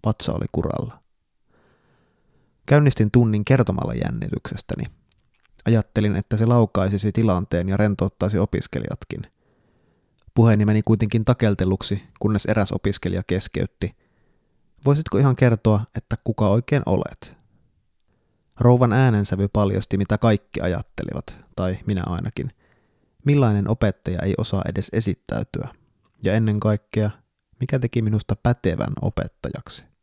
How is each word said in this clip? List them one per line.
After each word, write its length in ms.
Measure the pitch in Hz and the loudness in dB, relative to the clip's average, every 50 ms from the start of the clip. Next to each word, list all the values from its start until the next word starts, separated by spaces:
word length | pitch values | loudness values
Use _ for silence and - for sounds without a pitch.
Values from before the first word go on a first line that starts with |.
| - | -2
Vatsa 260 | 110 107 _ - - | -2 -2 _ -4 -4
oli 140 | - - - - | -4 -4 -6 -4
kuralla. 480 | - - - - - - - 117 - - _ _ _ _ _ _ _ _ _ _ _ _ _ _ _ _ _ _ _ _ _ _ _ _ _ _ _ _ _ _ _ _ _ | -4 -4 -4 -2 -4 -4 -6 -8 -12 -18 _ _ _ _ _ _ _ _ _ _ _ _ _ _ _ _ _ _ _ _ _ _ _ _ _ _ _ _ _ _ _ _ _
Käynnistin 440 | - 143 147 147 139 - - 113 104 | 4 4 6 6 4 4 2 0 4
tunnin 340 | - 123 120 110 107 104 101 | 4 4 4 4 2 0 2
kertomalla 500 | - 131 127 113 - 95 - - - 60 | 2 4 4 4 0 0 -2 -4 -4 -4
jännityksestäni. 880 | 60 - - - - - - - - _ - - - - - - - - - - _ _ _ _ _ _ _ _ _ _ _ _ _ - | -4 -4 -4 -4 -6 -6 -6 -6 -8 _ -10 -12 -12 -10 -10 -8 -8 -8 -10 -12 _ _ _ _ _ _ _ _ _ _ _ _ _ -2
Ajattelin, 520 | - 117 110 104 _ _ 110 104 104 101 | 0 0 0 0 _ _ 0 0 0 0
että 200 | 92 - _ - | -2 -4 _ -2
se 100 | 107 113 | 0 2
laukaisisi 680 | 113 120 120 113 - _ 98 95 95 104 98 98 107 | 4 4 4 4 2 _ -2 0 0 -2 -2 -2 -2
tilanteen 560 | 95 - 113 107 92 90 98 - - 90 87 95 | 0 2 2 2 2 0 0 -2 -2 -2 0 0
ja 80 | 98 | 0
rentouttaisi 600 | 101 104 104 101 - 92 101 _ _ - 104 104 90 | 0 0 0 0 0 -2 -4 _ _ -4 -2 0 0
opiskelijatkin. 840 | 98 - - - - - - - 57 - - - - _ - - - - _ _ _ _ _ _ _ _ _ _ _ _ _ _ _ _ _ _ _ - _ | -2 0 -2 -6 -6 -6 -8 -8 -6 -8 -10 -12 -12 _ -12 -12 -12 -14 _ _ _ _ _ _ _ _ _ _ _ _ _ _ _ _ _ _ _ -2 _
Puheeni 300 | - 113 117 117 104 107 | 4 6 6 6 4 4
meni 160 | 104 107 110 - | 2 2 2 2
kuitenkin 400 | - 113 98 113 104 - 117 107 | 2 2 2 2 0 0 0 2
takelteluksi, 760 | - 123 - 117 107 101 - 92 92 95 - - - 101 98 - _ _ - | 2 2 2 2 0 2 2 0 0 0 -2 -2 -6 -6 -6 -6 _ _ -4
kunnes 280 | - 104 107 98 - | -2 0 0 0 0
eräs 260 | - 107 110 98 95 | 0 0 0 0 -2
opiskelija 500 | - 95 - 98 98 - - 92 90 90 92 | -2 -4 -4 -4 -4 -4 -4 -4 -4 -4 -4
keskeytti. 680 | - 87 92 - - - - - - _ _ - 110 - _ _ _ _ _ _ _ _ _ _ _ _ _ _ _ _ _ - | -2 -4 -4 -4 -4 -4 -4 -6 -6 _ _ -8 -8 -8 _ _ _ _ _ _ _ _ _ _ _ _ _ _ _ _ _ 0
"Voisitko 340 | 139 143 151 156 - - - | 0 2 2 0 -2 0 2
ihan 180 | 139 135 123 | 4 2 4
kertoa, 440 | - 135 123 117 107 _ 110 107 101 110 _ _ | 4 4 2 2 2 _ 2 2 2 0 _ _
että 200 | 104 - _ 117 - _ | -12 -8 _ -8 -6 _
kuka 240 | - 113 - 110 101 | -6 -2 0 2 2
oikein 340 | 101 117 120 - 151 139 - | 2 2 0 0 -2 -2 0
olet?" 500 | - 95 95 - - - _ - - - _ _ _ _ _ _ _ _ _ _ _ _ _ _ _ _ _ _ _ _ _ _ _ _ - | 0 0 0 -2 -6 -10 _ -20 -20 -20 _ _ _ _ _ _ _ _ _ _ _ _ _ _ _ _ _ _ _ _ _ _ _ _ 2
Rouvan 320 | 117 120 123 123 127 120 | 4 4 6 6 4 2
äänensävy 560 | 104 127 131 127 110 104 101 - 104 95 98 98 | 4 4 4 4 4 2 0 0 0 -2 -2 0
paljasti, 500 | _ 107 104 98 98 98 104 _ - 98 | _ 0 0 2 0 -2 -2 _ -2 -2
mitä 200 | 101 - 107 - | 0 0 0 2
kaikki 420 | - 113 107 101 _ _ - - | 2 2 2 2 _ _ -8 -4
ajattelivat, 760 | - 90 90 - - _ _ - - - - - - - - - _ _ _ | -4 -2 -4 -4 -6 _ _ -10 -10 -8 -8 -10 -10 -12 -20 -20 _ _ _
tai 220 | - 95 92 95 - - | -4 -4 -4 -4 -4 -4
minä 160 | - 104 92 87 | -4 -4 -2 -2
ainakin. 460 | - 90 87 - - - - - 135 _ _ _ _ _ _ _ _ _ _ _ _ _ _ _ | -4 -6 -6 -6 -6 -6 -6 -8 -8 _ _ _ _ _ _ _ _ _ _ _ _ _ _ _
Millainen 440 | 143 143 143 135 113 104 101 101 101 | 2 2 4 4 4 2 2 0 0
opettaja 500 | 110 - - 101 92 _ _ - 87 85 | 0 0 0 -2 -2 _ _ -6 -6 -4
ei 160 | - 95 98 - | -2 -2 -2 -2
osaa 240 | 110 - - 98 92 - | -2 -2 -2 -4 -4 -4
edes 200 | - 101 95 - | -6 -6 -6 -4
esittäytyä? 760 | - 113 113 - - _ _ - - - - _ - - - - - _ _ _ _ _ _ _ _ _ | -4 -4 -2 -2 -6 _ _ -8 -8 -8 -8 _ -8 -10 -10 -10 -12 _ _ _ _ _ _ _ _ _
Ja 120 | - 98 98 | -2 0 0
ennen 260 | 110 110 110 104 107 | 2 0 0 0 0
kaikkea, 500 | - 107 104 104 _ _ - 110 107 104 - _ _ _ _ _ _ _ _ _ | 0 0 -2 -2 _ _ -4 -2 -2 -2 -4 _ _ _ _ _ _ _ _ _
mikä 180 | 131 - - 135 | -6 -4 -2 -2
teki 240 | 123 120 - 123 | -2 -2 -2 -2
minusta 340 | 113 107 107 107 - - - - | 0 0 0 -2 -2 -2 -6 -2
pätevän 500 | _ 120 120 _ - - - - - - - - | _ -2 -2 _ 0 -2 -2 -2 -4 -4 -4 -4
opettajaksi? 840 | - - - - - - _ _ - - - - - - - - - _ _ _ | -4 -4 -2 -2 -6 -6 _ _ -12 -10 -10 -10 -14 -14 -18 -18 -18 _ _ _